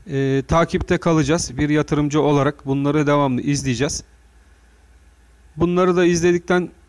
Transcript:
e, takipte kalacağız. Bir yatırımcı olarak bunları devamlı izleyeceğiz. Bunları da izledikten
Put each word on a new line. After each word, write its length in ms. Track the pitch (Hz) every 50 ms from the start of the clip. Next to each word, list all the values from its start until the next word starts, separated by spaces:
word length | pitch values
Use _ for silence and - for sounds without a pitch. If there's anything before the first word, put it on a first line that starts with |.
| -
e, 360 | - 139 135 135 135 135 135 131
takipte 500 | - 165 165 170 - - 170 - - 180
kalacağız. 600 | 165 - 170 160 156 139 135 160 175 - - 123
Bir 120 | 135 151 147
yatırımcı 520 | 151 151 147 - 151 147 147 143 147 156
olarak 440 | 139 147 147 143 135 147 - - -
bunları 420 | 135 135 139 139 143 143 156 143
devamlı 340 | 147 147 147 143 135 123 120
izleyeceğiz. 600 | - 143 143 135 135 131 120 110 143 139 - - - _ _ _ _ _ _ _ _ - - _ _ _ _ _ _ _ - _ _ _ _ _ _ _ _ _ - - -
Bunları 400 | 151 170 175 175 180 185 180 175
da 100 | 180 180
izledikten 640 | 170 175 165 170 180 175 175 - - 180 180 175 - - - _